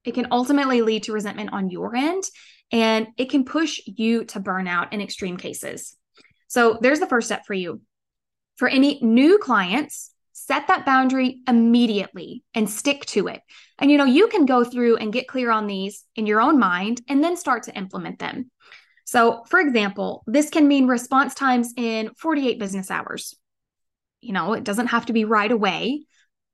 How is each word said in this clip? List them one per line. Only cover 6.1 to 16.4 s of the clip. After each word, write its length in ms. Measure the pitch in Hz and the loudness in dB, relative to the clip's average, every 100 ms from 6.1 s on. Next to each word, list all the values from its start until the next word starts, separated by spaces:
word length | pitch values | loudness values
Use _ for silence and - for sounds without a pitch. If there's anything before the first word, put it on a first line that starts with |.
| _ _ _ - | _ _ _ -4
So 300 | 247 233 233 | 2 2 2
there's 200 | 247 302 | 2 2
the 60 | 370 | 0
first 200 | 240 233 | -2 -2
step 180 | - - | -8 -8
for 80 | |
you. 280 | 190 175 117 _ _ _ _ _ _ _ - | -8 -8 -10 _ _ _ _ _ _ _ -4
For 120 | 226 | 0
any 300 | 269 277 285 | 4 2 2
new 360 | 233 233 294 415 | 4 6 6 6
clients, 720 | 277 214 180 240 302 - - _ _ | 4 0 0 -2 -4 -12 -18 _ _
set 360 | - - 277 - | -12 -4 -2 0
that 160 | 370 | 0
boundary 560 | 277 262 262 262 254 - - | 2 2 4 2 0 -2 2
immediately 920 | 233 233 240 240 202 - 190 - - - | 4 6 6 4 0 -4 -10 -16 -16 -8
and 140 | 233 208 | -4 -4
stick 380 | - 285 285 - | -2 -2 -4 -4
to 220 | 214 175 | -2 -2
it. 120 | - _ - _ - | -6 _ -20 _ 0
And, 120 | 277 | 4
you 60 | 294 | 6
know, 80 | |
you 240 | 269 277 440 | 6 4 4
can 160 | 415 | 4
go 180 | 269 247 | 4 4
through 340 | 240 247 233 220 | 2 2 2 2
and 160 | 214 | 0
get 160 | 240 254 | -6 -4
clear 220 | 262 240 | -4 0
on 160 | 220 208 | 0 -2
these 380 | 196 196 - _ - | -4 -6 -10 _ -4
in 100 | 208 | 0
your 160 | 214 | 2